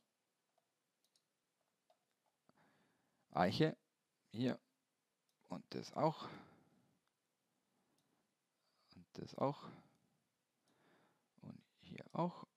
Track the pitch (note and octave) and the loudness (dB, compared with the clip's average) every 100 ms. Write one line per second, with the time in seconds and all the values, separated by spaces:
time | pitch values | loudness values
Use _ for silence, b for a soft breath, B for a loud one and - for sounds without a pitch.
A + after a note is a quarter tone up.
0 | _ _ _ _ _ _ _ _ _ _ | _ _ _ _ _ _ _ _ _ _
1 | _ _ _ _ _ _ _ _ _ _ | _ _ _ _ _ _ _ _ _ _
2 | _ _ _ _ _ - - _ _ _ | _ _ _ _ _ -20 -20 _ _ _
3 | _ _ - C#2+ F2+ A2+ D#3 - _ _ | _ _ -2 4 6 6 4 2 _ _
4 | _ _ _ G#2+ B2+ - _ _ _ _ | _ _ _ 0 0 0 _ _ _ _
5 | _ _ _ _ - F2+ - B1+ - - | _ _ _ _ -12 -12 -8 -8 -6 0
6 | D#3 - - B B B B B B B | 0 0 -8 B B B B B B B
7 | _ _ _ _ _ _ _ _ _ _ | _ _ _ _ _ _ _ _ _ _
8 | _ _ _ _ _ _ _ _ _ - | _ _ _ _ _ _ _ _ _ -20
9 | F2 - - - C3+ D3 - B B B | -14 -10 -6 0 0 0 -8 B B B
10 | B B _ _ _ _ _ _ - - | B B _ _ _ _ _ _ -20 -20
11 | - _ _ - - - - _ D#3+ - | -20 _ _ -16 -14 -14 -18 _ -14 -12
12 | - - F3 - - | -6 0 0 -2 -16